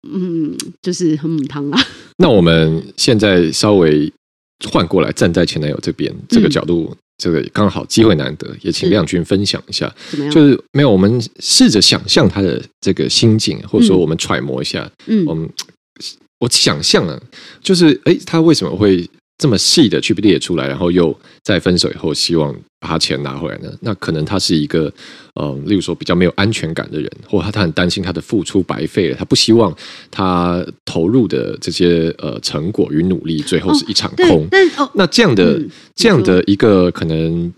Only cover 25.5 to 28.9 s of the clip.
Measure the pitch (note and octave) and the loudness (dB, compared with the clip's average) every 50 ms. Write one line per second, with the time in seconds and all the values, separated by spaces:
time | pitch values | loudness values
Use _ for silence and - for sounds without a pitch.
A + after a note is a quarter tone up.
25.5 | C2+ C#2 D2 E2+ G#2 F#2 E2+ - E2 - - - F2+ F2 F2+ E2+ - - G2 A2 | -6 -8 -4 -2 -2 -2 0 -4 -6 -6 -2 -2 2 2 2 2 2 0 -2 0
26.5 | A2 - - D#2 E2 - - - - D#2 D2 - - - - - - F#2+ E2 G#2 | 0 -2 -6 -6 -6 -8 -8 -8 -8 -8 -8 -8 -12 -16 -8 -2 -2 -2 -2 -2
27.5 | G#2 G#2+ G2 E2 D#2 F2 F2+ F2 - G2+ F2+ F#2 F2 E2+ - - - G#2 E2 - | -2 -2 -2 -2 0 0 -2 -2 -2 -4 -6 -6 -8 -8 -6 -4 -4 -4 -4 0
28.5 | - G2 E2+ - D2+ - D#2 D#2+ | -2 -2 -2 -2 -6 -6 -6 -4